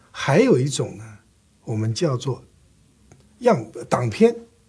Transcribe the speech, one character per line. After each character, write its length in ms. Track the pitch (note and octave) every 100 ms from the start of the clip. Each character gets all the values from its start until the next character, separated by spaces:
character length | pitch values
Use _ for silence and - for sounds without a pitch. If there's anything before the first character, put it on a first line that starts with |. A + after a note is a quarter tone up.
| _
还 280 | - - D#3+
有 180 | C4 C#3
一 100 | C#3+
种 280 | - G2+ F#2
呢， 60 | A2 G#2 _ _ _ _
我 120 | - A2
们 180 | A2
叫 220 | A2 E3 B2
做 280 | C3+ A2 - _ _ _ _ _ _ _ _ -
样， 260 | A#3+ E3 - - -
挡 200 | B2 A#2
片， 260 | G#2 A3+ A#3 - _